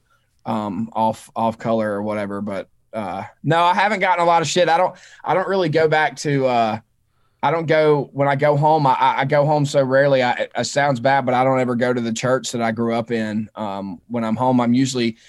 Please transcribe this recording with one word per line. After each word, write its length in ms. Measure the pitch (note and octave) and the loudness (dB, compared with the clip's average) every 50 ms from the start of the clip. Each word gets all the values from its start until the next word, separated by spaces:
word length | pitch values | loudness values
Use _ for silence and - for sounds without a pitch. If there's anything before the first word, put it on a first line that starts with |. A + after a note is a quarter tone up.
| _ _ _ _ _ _ _ _ - | _ _ _ _ _ _ _ _ -8
um, 420 | B2 A2+ A2 G#2+ G#2 F2+ A2+ A2+ A2+ | -6 -6 -4 -4 -6 -6 -6 -8 -6
off, 360 | - A2 A2 A2 A2 - - - - | -4 -2 -2 -2 -2 -4 -10 -12 -6
off 240 | A2+ A2+ A2+ A2+ - | -4 -2 -2 -2 -4
color 340 | - A#2 A2+ A2+ A2 G#2+ | -4 -2 -2 0 0 -2
or 100 | G2+ G2+ | -4 -4
whatever. 380 | G#2 G#2+ G#2 G#2+ G2+ G2 G2+ G2+ | -4 -4 -4 -6 -6 -6 -6 -8
But, 280 | G#2 G#2 G2 F#2+ - - _ _ _ _ | -8 -6 -8 -8 -10 -12 _ _ _ _
uh, 320 | - A2 G#2 F#2 F2+ G2 G#2 - - _ | -10 -10 -8 -8 -8 -10 -10 -12 -14 _
no, 180 | - C#3+ E3 E3+ | -2 0 2 2
I 140 | F3 F3 F3+ | 2 2 2
haven't 240 | G3+ G3 G#3 A3 F#3 | 2 2 0 0 0
gotten 240 | G3 F#3 F3+ F3 | 0 0 2 2
a 40 | E3+ | 2
lot 140 | F3 E3+ E3 | 4 4 2
of 80 | D#3+ D3 | 2 0
shit. 200 | - F#3 F3 D#3+ | 0 2 2 4
I 80 | D#3+ | 2
don't, 200 | E3+ F#3 E3+ - - - - - - - | 2 2 0 -2 -6 -20 -20 -20 -10 -4
I 100 | - D#3 | -2 -2
don't 140 | F#3 F3+ E3+ | 0 0 0
really 200 | G3 F#3+ F3+ D#3 | 0 0 0 2
go 200 | C#3+ D#3+ D#3+ D#3 | 2 2 2 2
back 260 | D#3 D#3 D3+ C#3 C3+ - | 2 2 0 0 -2 -4
to, 280 | - D3+ C#3+ C3+ C3 | -4 -2 0 0 0
uh, 320 | B2+ B2 A#2+ A2+ A2 G#2+ A2 - _ _ _ _ _ _ _ _ _ _ _ | 2 2 2 0 0 -2 -6 -8 _ _ _ _ _ _ _ _ _ _ _
I 80 | - C#3+ | -2 -2
don't 160 | D#3 E3+ E3 | 0 0 0
go, 420 | D3 D#3+ D#3 D#3 D3+ D3 C#3+ B2+ - | 0 2 4 4 4 4 2 0 -4
when 160 | - C3+ C#3 C#3 | -2 -2 0 0
I 80 | C#3 | 0
go 200 | C3+ D3 D3 D3 | 2 2 2 2
home, 300 | C#3+ D#3 D3+ D#3+ D#3+ C#3+ | 2 2 2 2 4 4
I, 80 | C3 B2 | 2 2
I, 260 | - C3 C3 A#2 B2+ | 2 2 2 2 0
I 40 | C#3 | 0
go 200 | C#3 D3 D3 C#3+ | 0 2 2 2
home 220 | D3+ D3+ D3+ C#3+ | 2 2 0 0
so 160 | C#3+ - C#3+ | 0 0 0
rarely. 400 | C3+ B2+ C3 C3+ C#3+ C#3+ C3+ C3 | 2 2 4 4 4 4 4 2
I, 100 | B2 B2 - | 2 0 0
it, 180 | - G#2+ - - | -2 -4 -6 -4
it 80 | A#2 A#2+ | -6 -6
sounds 360 | - - C#3+ C#3+ C#3+ C3+ A#2 | -4 0 0 0 0 0 0
bad, 260 | A#2 C3+ C#3 C3+ B2+ | 2 2 2 2 2
but 80 | B2+ B2 | 2 2
I 80 | B2 | 2
don't 180 | B2+ C3+ C3 C3 | 2 2 2 2
ever 140 | B2+ B2 B2+ | 0 0 -2
go 180 | A#2 B2+ B2 | 0 0 0
to 80 | B2 B2 | 0 0
the 120 | A#2 A#2 | -2 -4
church 400 | A2+ - - B2+ B2+ B2+ A#2 - | -4 -2 -2 0 0 0 -2 -4
that 100 | - A#2+ | -6 -4
I 80 | A2+ A2+ | -2 -2
grew 240 | A2 A#2 A#2 A#2 A2+ | -2 -2 -2 -2 -2
up 160 | A#2+ A2+ - | -2 -4 -4
in. 400 | A#2+ A2+ A2 G#2+ G#2 A2 G#2+ G#2 - | -4 -4 -4 -4 -4 -6 -6 -8 -8
Um, 440 | G2 G#2+ G2+ G2 G2 G2 G2 F2 - _ - | -10 -8 -8 -8 -8 -10 -10 -12 -14 _ -8
when 160 | A#2 A#2+ A2+ | -6 -6 -4
I'm 120 | A2 A2 | -4 -2
home, 240 | G#2+ B2+ C3 B2+ B2 | -2 0 2 2 2
I'm 140 | A#2+ A#2 A#2+ | 2 2 2
usually 420 | B2+ C3+ B2+ B2+ B2 A#2 A2+ A2 _ - | 2 0 0 -2 -2 -4 -4 -4 _ -14